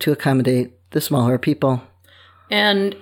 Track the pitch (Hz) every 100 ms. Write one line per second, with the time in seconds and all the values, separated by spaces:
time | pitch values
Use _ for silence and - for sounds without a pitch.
0 | - 147 151 135 127 127 123 - _ -
1 | - 143 120 123 147 147 139 127 - _
2 | _ - - _ _ 208 208 202 196 196